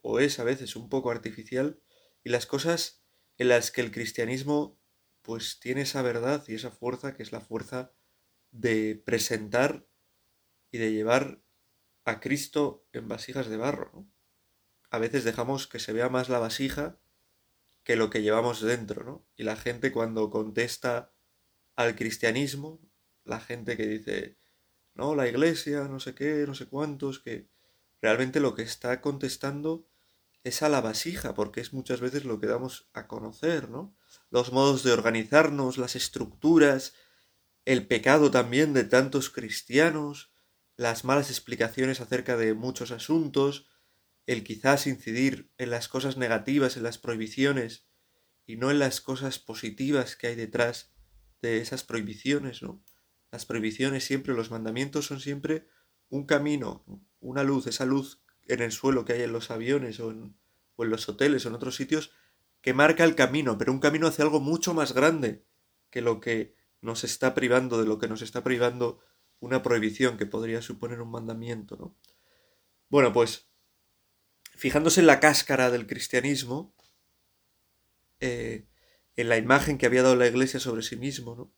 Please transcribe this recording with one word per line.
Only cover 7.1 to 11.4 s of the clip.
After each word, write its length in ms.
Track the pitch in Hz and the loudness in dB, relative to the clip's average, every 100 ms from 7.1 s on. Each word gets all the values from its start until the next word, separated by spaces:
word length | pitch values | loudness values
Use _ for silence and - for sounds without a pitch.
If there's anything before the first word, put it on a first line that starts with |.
que 80 | 131 | -12
es 80 | 110 | -12
la 100 | 113 | -12
fuerza 520 | 110 113 - 127 131 _ _ _ _ _ _ | -8 -10 -8 -10 -10 _ _ _ _ _ _
de 460 | 117 117 110 107 107 | -4 0 2 0 -4
presentar 920 | - 113 - 113 107 117 143 - _ _ _ _ _ _ _ _ _ | -2 -2 0 -4 -2 0 2 0 _ _ _ _ _ _ _ _ _
y 40 | 120 | -4
de 120 | 110 | -2
llevar 520 | 107 107 127 135 135 | 0 2 2 2 -10